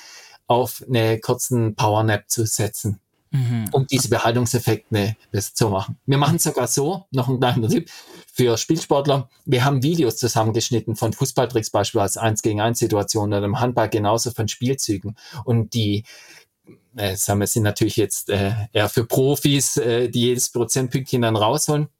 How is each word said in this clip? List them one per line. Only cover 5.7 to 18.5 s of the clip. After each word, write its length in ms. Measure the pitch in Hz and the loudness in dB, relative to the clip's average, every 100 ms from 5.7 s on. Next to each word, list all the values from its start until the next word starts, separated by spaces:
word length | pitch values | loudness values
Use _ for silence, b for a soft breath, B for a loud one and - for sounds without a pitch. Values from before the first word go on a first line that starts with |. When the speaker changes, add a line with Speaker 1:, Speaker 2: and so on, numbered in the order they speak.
| 95 98 - - | 0 -4 -6 0
Speaker 1:
Wir 120 | 139 | 2
machen 200 | 147 165 | 2 2
sogar 280 | 160 135 123 | 0 -2 -2
so, 380 | 143 147 196 - | 0 -2 -2 -4
noch 160 | 131 120 | -2 0
ein 120 | 127 | 0
kleiner 260 | 123 123 110 | 2 2 2
Tipp, 220 | 170 165 B B B B | 0 -2 B B B B
für 260 | - 123 113 | 0 2 2
Spielsportler, 720 | - 160 - 143 143 139 - b | 0 -2 2 2 2 0 -2 b
wir 220 | - 123 139 | 0 2 2
haben 180 | 135 | 2
Videos 320 | 139 170 117 - | 2 2 2 0
zusammengeschnitten 800 | 117 117 110 110 - 113 117 107 | 0 2 2 0 0 -2 -2 -2
von 160 | 113 | -2
Fußballtricks, 580 | - 135 - 120 113 - | -2 -2 0 0 0 0
beispielsweise 500 | 107 98 110 95 101 | 0 0 0 -2 0
Eins 200 | 113 110 | -2 0
gegen 180 | 113 104 | -2 0
eins 180 | 117 117 | 0 0
Situationen 540 | 113 104 98 110 104 101 | 0 0 0 -2 0 0
oder 80 | 101 | 0
im 140 | 98 | 0
Handball 300 | 127 123 110 | 0 0 0
genauso 420 | 110 104 113 120 | 0 0 0 -2
von 160 | 113 107 | -4 -6
Spielzügen. 720 | - 123 135 - 98 101 - B 151 123 | -2 -2 -2 -4 -4 -6 -14 B -10 -2
Und 280 | 117 107 | 0 0
die, 300 | 120 104 104 - B B B B _ - - _ 131 | -2 0 -2 -4 B B B B _ -20 -20 _ -6
äh, 200 | 101 95 | -4 -2
sagen 240 | - 101 | 0 0
wir, 80 | 98 | 0
sind 160 | 113 | 0
natürlich 340 | 107 - 110 - | 0 0 0 0
jetzt, 320 | 101 - - | -2 -2 -2
äh, 220 | 101 98 | 0 0